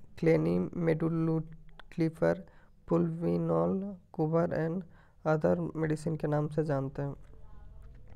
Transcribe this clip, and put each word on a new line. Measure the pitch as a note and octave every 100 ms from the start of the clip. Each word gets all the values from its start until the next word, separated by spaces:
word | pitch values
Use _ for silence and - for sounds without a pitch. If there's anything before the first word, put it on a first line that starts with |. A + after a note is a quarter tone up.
| - -
क्लेनिम, | D#3+ D#3+ E3 F3+ E3+ F3
मेडुलुक्लीफर, | E3 D#3+ E3 E3 E3 D#3+ D#3+ - - - - - E3 D#3+ E3 F3 - - - - -
पुलविनोल, | E3+ E3+ E3 E3+ E3+ E3 E3 E3+ F#3+ G3+ F#3 -
कुबर | - D#3 E3 E3+
and | - D#3+ F3 - - - _ D#3
other | D#3 E3+ F3 D#3+ D#3
medicine | D#3 D3+ E3+ D#3
के | D#3
नाम | D3 D3+
से | D3+
जानते | D#3 C#3 C3+ C#3+
हैं। | C#3 C3+ - - - - - - - - -